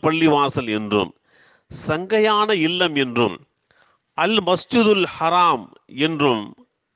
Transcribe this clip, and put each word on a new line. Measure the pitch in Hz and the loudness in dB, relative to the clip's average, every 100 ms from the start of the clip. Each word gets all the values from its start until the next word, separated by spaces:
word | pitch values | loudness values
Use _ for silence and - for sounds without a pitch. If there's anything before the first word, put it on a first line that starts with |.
பள்ளிவாசல் | 156 160 160 147 139 143 120 | 0 2 2 4 2 -2 -2
என்றும், | 107 107 104 95 - _ _ _ _ - - - | -4 0 0 -2 -6 _ _ _ _ -10 -6 -4
சங்கையான | 156 190 220 214 208 214 | -4 -2 0 2 0 0
இல்லம் | 202 160 180 175 | 0 0 0 0
என்றும், | 147 127 120 113 85 _ _ _ _ _ _ _ | 0 -2 0 -2 -2 _ _ _ _ _ _ _
அல் | - 170 220 | -4 -2 0
மஸ்ஜிதுல் | 175 180 - 240 214 202 170 - | 0 -2 0 2 2 2 0 -4
ஹராம் | 165 175 175 131 95 - _ | 0 2 2 0 -4 -20 _
என்றும் | 127 156 156 143 113 104 - _ _ _ | -4 -2 0 0 0 -4 -16 _ _ _